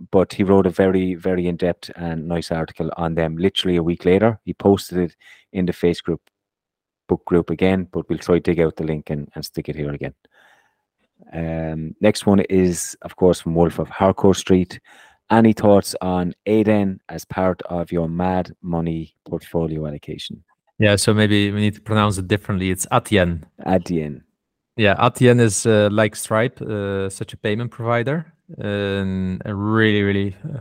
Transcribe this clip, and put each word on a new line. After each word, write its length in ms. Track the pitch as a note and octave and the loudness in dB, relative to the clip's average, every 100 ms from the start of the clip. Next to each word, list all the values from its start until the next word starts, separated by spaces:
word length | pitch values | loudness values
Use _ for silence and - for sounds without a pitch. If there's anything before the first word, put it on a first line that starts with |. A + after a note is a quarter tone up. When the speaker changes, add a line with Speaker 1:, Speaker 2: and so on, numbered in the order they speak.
| - | -2
Speaker 1:
but 240 | F#2+ F2 | 0 0
he 100 | - | 0
wrote 220 | F#2+ G2 F#2 | 4 4 4
a 60 | |
very, 420 | E2+ F#2+ F#2+ F#2 | 2 2 2 0
very 340 | E2+ F#2 F2+ F2 | -2 -2 -2 -2
in-depth 440 | E2+ F2 - - - | -2 -2 -4 -10 -10
and 320 | E2+ D#2+ D#2+ | -8 -6 -4
nice 240 | E2+ - | -6 -4
article 380 | E2 D#2+ - E2 - | -4 -6 -6 -8 -4
on 160 | E2 | -4
them 240 | E2 D#2+ D#2+ | -2 -2 -2
literally 400 | F#2+ - F#2 F2 | -2 0 0 0
a 60 | |
week 200 | E2 E2+ | 0 0
later. 360 | F#2 F#2+ A2 A2 - | 2 4 4 0 -6
He 80 | |
posted 440 | - G2+ G2 - F2+ | 0 2 2 0 -4
it 180 | E2+ - - - _ | -4 -6 -20 -20 _
in 140 | G2 F2+ | -4 -4
the 60 | |
Facebook 300 | - F2 E2+ | -2 -2 -2
group, 180 | - D#2+ _ _ _ _ _ _ _ _ - | -4 -8 _ _ _ _ _ _ _ _ -4
book 160 | F2 - | -4 0
group 260 | F2 E2 | 0 0
again, 360 | D#2+ F#2 F#2+ F2 | 0 0 0 -2
but 180 | E2+ - | -8 -6
we'll 80 | D#2+ | -6
try 180 | - F2 | 0 0
to 40 | |
dig 200 | F2+ E2+ | 0 0
out 180 | D#2+ - | 0 -2
the 60 | |
link 280 | D#2+ D#2 - | -6 -6 -6
and, 180 | D2 C#2+ D#3 | -8 -8 -12
and 100 | - | -12
stick 240 | - - | -10 -10
it 60 | D3+ | -8
here 180 | C#3+ | -8
again. 220 | C#3+ C#3 - _ _ _ _ _ _ _ _ _ _ - | -8 -10 -14 _ _ _ _ _ _ _ _ _ _ -14
Um, 640 | E2 E2 D#2+ D#2+ D#2+ D#2+ - | -8 -6 -6 -6 -6 -8 0
next 240 | G#2 - G#2 | 0 2 2
one 140 | G2 - | 2 4
is, 480 | F#2+ F2+ E2+ - - | 2 2 0 -6 -12
of 120 | - - | -16 2
course, 260 | F2+ E2+ | 2 2
from 120 | E2 | 0
Wolf 240 | E2 E2+ D#2 | 2 2 0
of 120 | D#2+ | -6
Harcourt 480 | - F#2+ - G2 F#2 | 0 2 4 2 2
Street. 420 | - F#2 F2+ - _ - _ _ - | 2 2 0 -8 _ -20 _ _ 0
"Any 240 | A2+ A2+ | 4 4
thoughts 420 | G#2+ G#2 G2+ - - | 4 4 4 2 -4
on 320 | F#2 F2+ F2 - G2+ | -4 -2 -2 -6 0
Adyen 500 | A2 G#2 G#2+ G2 F#2+ - | 2 2 2 0 -4 -12
as 140 | D#2+ - | -14 -8
part 360 | - F#2 F2+ - | -2 -2 -2 -6
of 220 | F2 E2+ | -6 -4
your 180 | F2 E2 | -4 -4
Mad 460 | E2+ F2+ F#2 F2 - | -2 -2 -2 -4 -10
Money 520 | F2+ E2+ E2+ E2 D#2 _ - | -6 -4 -4 -6 -8 _ -10
portfolio 560 | E2 - E2+ D#2+ D#2 D2+ | -10 -6 -4 -4 -4 -8
allocation?" 580 | D2 - D#2 - - _ _ _ - | -10 -12 -14 -14 -18 _ _ _ 0
Speaker 2:
Yeah, 160 | G#2+ G2+ | 2 4
so 180 | - | 4
maybe 380 | G#2+ G#2+ G#2 G2+ | 4 4 4 2
we 80 | G#2 | 0
need 160 | G#2 G#2 | -2 -2
to 60 | |
pronounce 360 | - G#2+ G#2 G2 | -2 2 2 0
it 100 | F#2 | -2
differently. 440 | G#2 - F#2+ F#2+ | -2 -2 -2 -2
It's 160 | F#2 - | -2 0
Adyen. 560 | B2 - G2+ F2 E2+ - - - | -2 2 2 2 0 -10 -10 -2
Speaker 1:
Adyen. 560 | F#2 F2 E2+ D2+ - _ _ _ _ _ - | -2 0 -4 -4 -10 _ _ _ _ _ 0
Speaker 2:
Yeah, 180 | G#2 F#2+ | 2 4
Adyen 440 | B2 - B2 A#2+ | 2 4 4 6
is, 280 | A2+ G2 A#2 | 4 2 2
uh, 220 | G#2+ G#2 | 4 4
like 240 | G#2+ A2 - | 2 0 -2
Stripe, 440 | - A2 B2 - | -4 -2 -2 -4
uh, 480 | A#2 G#2 G2+ G2 F#2+ | -8 -6 -4 -4 -6
such 240 | - - | -8 -14
a 40 | - | -8
payment 320 | A2 G#2+ A#2+ | -4 -4 -6
provider, 640 | - A#2 A#2+ A#2+ E3 D#3+ _ - E3 | -6 -2 0 0 -4 -8 _ -20 -10
um, 800 | G#2 G2+ G2+ G2 F#2+ F#2+ F#2 F#2 - | -4 -2 -2 -2 -2 -2 -4 -6 -6
a 80 | |
really, 500 | G2+ G#2 A2 A2 G#2 | -4 0 2 4 4
really 320 | G2+ G2 G2+ G2 D#3 C#3 | 2 0 -2 -6 -12 -12